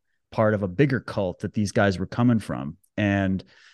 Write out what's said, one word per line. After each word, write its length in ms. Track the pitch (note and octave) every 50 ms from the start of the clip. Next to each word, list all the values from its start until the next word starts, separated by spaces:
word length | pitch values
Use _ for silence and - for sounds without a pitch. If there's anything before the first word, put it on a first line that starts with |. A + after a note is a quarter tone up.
| _ _ _ _ _ _
part 220 | - A#2+ A2 G#2+ G#2+
of 80 | G2
a 60 | G2+ F#2
bigger 320 | F2+ F2+ D3+ C3+ C3+ G#2
cult 400 | - - - G#2+ G2 F2+ E2+ -
that 160 | - F#2+ -
these 160 | A2 G#2 F#2+
guys 260 | - A#2 G2+ G2+ F#2 F2
were 80 | F#2+
coming 320 | - - - A#2+ B2 A#2 G#2+
from. 400 | - - C#2+ A#1+ C#2 D2+ E2 - _ _ _
And 480 | - G#2 G2+ G2+ G2 G2 F#2+ F#2+ F2+ - - _ _ _ _